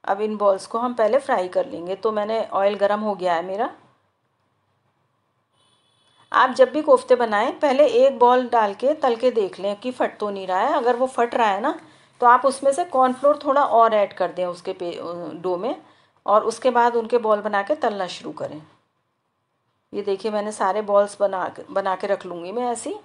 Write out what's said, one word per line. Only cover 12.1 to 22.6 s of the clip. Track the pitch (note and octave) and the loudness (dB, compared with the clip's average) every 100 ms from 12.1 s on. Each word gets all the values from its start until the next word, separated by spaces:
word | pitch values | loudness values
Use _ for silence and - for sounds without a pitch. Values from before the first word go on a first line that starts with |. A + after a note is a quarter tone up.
| _ | _
तो | A#3+ | 6
आप | B3+ C4 | 6 4
उसमें | B3+ C4+ | 0 0
से | C#4 | 0
कॉर्नफ्लोर | F4 C4 B3+ B3 C#4 D4 | -2 2 2 4 2 2
थोड़ा | C#4+ C#4+ | 0 2
और | C#4 A3+ A3+ | 4 4 6
ऐड | G#3+ G3 | 4 0
कर | - F3 | -2 -6
दें | D#3+ F3+ | -4 -6
उसके | F3 F#3+ | -6 -10
पे, | F#3 F3 - E3 F3 E3 | -8 -8 -8 -10 -10 -12
डो | F3 F3+ F3 | -8 -4 -4
में, | A3 F#4 _ _ _ _ - | -4 -8 _ _ _ _ 0
और | G#3 | 2
उसके | A3 A3+ C4 | 2 -2 0
बाद | A#3+ A#3+ A#3 | 2 2 0
उनके | A3 A#3+ | 0 -2
बॉल | A3 G#3 | 2 0
बना | G#3 G#3 | 0 -4
के | G3+ | -2
तलना | - A#3+ G3+ F3+ | -2 -2 -4 -8
शुरू | - D#3 | -10 -14
करें। | D3+ C#3 D3+ D#3 _ _ _ _ _ _ _ _ _ _ _ _ | -10 -12 -12 -20 _ _ _ _ _ _ _ _ _ _ _ _
ये | G3+ | -8
देखिए | G3 G3 A3 | -4 -4 -2
मैंने | G#3+ G#3 | -4 -6
सारे | G#3+ G3 G3+ | -4 -2 -2
बॉल्स | G#3 G3+ G3+ - | 2 2 2 -2
बना | G3+ F#3+ D#3+ | -2 -2 -8
के, | - - | -10 -8
बना | G3 G3 F#3 | -4 -4 -4
के | G3+ | -2
रख | F#3+ F#3 | -4 -4
लूँगी | F3 F3 | -10 -8
मैं | A3 | -6